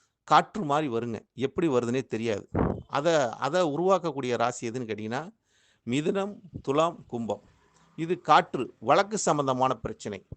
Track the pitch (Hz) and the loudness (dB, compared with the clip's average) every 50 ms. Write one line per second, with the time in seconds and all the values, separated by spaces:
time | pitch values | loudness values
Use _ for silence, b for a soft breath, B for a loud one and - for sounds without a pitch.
0 | _ _ _ _ _ - 151 165 180 - - 214 180 143 143 156 156 135 113 113 | _ _ _ _ _ 4 4 4 4 2 -2 -6 -2 0 0 0 0 0 -2 -2
1 | 120 120 110 95 - _ _ - 127 135 - - 170 160 127 123 117 117 123 135 | -2 -4 -6 -8 -10 _ _ -4 -4 -4 -2 0 0 2 2 2 2 2 0 -2
2 | 123 - - 110 113 113 104 98 - - - - - - - - - - - 139 | -2 -4 -4 -4 -2 -2 -2 -2 -4 -4 -2 0 0 0 -2 -6 -8 -4 -4 0
3 | 147 170 165 151 131 110 - - 123 135 156 185 180 151 139 156 175 190 196 180 | 2 2 2 4 2 0 -2 -4 -2 0 2 2 2 2 0 0 2 2 2 2
4 | 165 165 131 139 131 123 120 113 117 123 117 - 127 117 110 131 120 110 107 104 | 0 -2 -4 -4 -2 0 0 2 2 0 0 -2 -6 -6 -6 -6 -6 -6 -6 -6
5 | 110 110 117 139 160 202 - _ _ _ _ _ _ _ _ _ _ 117 123 143 | -6 -6 -6 -6 -6 -8 -14 _ _ _ _ _ _ _ _ _ _ -2 -2 0
6 | 151 180 190 196 196 208 202 - - - - - - 135 135 151 160 170 165 - | 0 0 -2 -2 -4 -4 -8 -14 -18 -18 -16 -8 -4 0 2 2 2 0 -2 -6
7 | - - 127 117 117 104 104 - - b b b b b b b b b _ - | -12 -10 -8 -6 -4 -4 -6 -6 -10 b b b b b b b b b _ -8
8 | 160 165 180 175 - - 151 175 170 - - 143 113 - - _ 113 117 147 180 | -4 -4 -4 -2 4 4 6 6 4 2 -2 -4 -4 -6 -8 _ 2 4 4 4
9 | 202 202 214 190 - 180 160 147 139 135 131 127 127 131 127 110 - 110 107 - | 4 2 -2 -2 0 2 2 2 2 0 0 2 2 0 0 -2 -6 -10 -10 -10
10 | - 107 98 92 - _ - | -10 -10 -10 -10 -12 _ -20